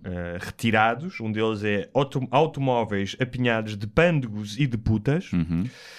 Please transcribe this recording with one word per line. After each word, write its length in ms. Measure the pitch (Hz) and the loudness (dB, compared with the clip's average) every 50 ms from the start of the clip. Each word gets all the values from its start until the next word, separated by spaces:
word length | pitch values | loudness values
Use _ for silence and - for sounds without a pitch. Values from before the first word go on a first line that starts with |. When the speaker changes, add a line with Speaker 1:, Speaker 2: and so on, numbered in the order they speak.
| - | -10
Speaker 1:
eh, 340 | 92 90 87 87 87 87 90 | -8 -8 -6 -6 -6 -8 -8
retirados. 800 | - - - - - 113 107 110 110 117 120 131 160 185 - - | -8 -10 -8 -2 0 2 4 4 4 4 2 0 -6 -10 -10 -8
Um 100 | 113 110 | -6 -4
deles 320 | 104 107 110 110 110 101 107 | -2 0 0 0 0 0 0
é 260 | 107 104 101 - - - | 0 0 0 -2 -2 0
auto-, 340 | 131 143 - - 139 127 - | 0 0 0 -2 -4 -2 0
automóveis 840 | 123 139 165 156 - 139 135 131 123 120 113 98 104 98 98 95 - - | 2 2 2 2 0 0 0 2 2 2 0 0 0 -2 -2 -4 -2 -2
apinhados 560 | 131 123 - 127 123 120 113 113 110 110 107 101 | -2 -2 0 0 0 2 2 0 -2 -4 -6 -6
de 100 | 107 104 | -8 -2
pândegos 720 | - 165 170 175 165 147 127 107 104 107 107 104 104 110 | 2 4 4 6 4 2 0 -2 -4 -6 -8 -6 -2 0
e 80 | 147 131 | 0 0
de 100 | 113 110 | 0 0
putas. 540 | - - 110 107 104 139 143 175 190 - | 2 2 2 2 2 2 0 0 -2 -2
Speaker 2:
Uhum. 340 | - 87 82 82 85 85 98 127 - - - - - | 0 0 0 2 0 0 -2 -2 -6 -10 -18 -20 -20